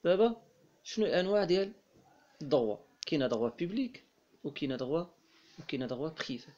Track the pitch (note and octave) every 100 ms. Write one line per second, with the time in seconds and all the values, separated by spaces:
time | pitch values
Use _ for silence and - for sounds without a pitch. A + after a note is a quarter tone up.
0 | F3 F#3 A#3 A3+ - _ _ _ - -
1 | G#3 E3 F#3 G#3 F#3 F#3 G3 - _ _
2 | _ _ _ _ D3 C#3+ A2+ G#2 - _
3 | - D#3 B2+ A#2 A#2 - F3 A3 B3 -
4 | _ _ _ _ D3 C#3+ C#3 B2+ B2+ D#3+
5 | F3 _ _ _ _ - - C3+ B2+ B2
6 | D#3 D#3+ - A#2+ -